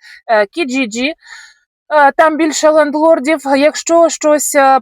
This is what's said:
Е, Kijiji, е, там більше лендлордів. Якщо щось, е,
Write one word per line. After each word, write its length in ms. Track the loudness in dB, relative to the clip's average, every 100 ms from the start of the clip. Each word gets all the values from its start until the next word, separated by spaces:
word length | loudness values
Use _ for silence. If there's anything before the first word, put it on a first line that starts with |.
| -20 -16 -4
Е, 140 | -2
Kijiji, 720 | -2 -6 -6 -4 -6 -6 -6 -8 -16 -20 -20 _ _ _ -4 2
е, 160 | 2 2
там 200 | 0 0
більше 320 | -2 0 0
лендлордів. 720 | 2 0 0 2 2 0 -4 -2 0
Якщо 520 | 0 -2 0 2 2
щось, 460 | 0 -2 -2 -2 0
е, 240 | 2 2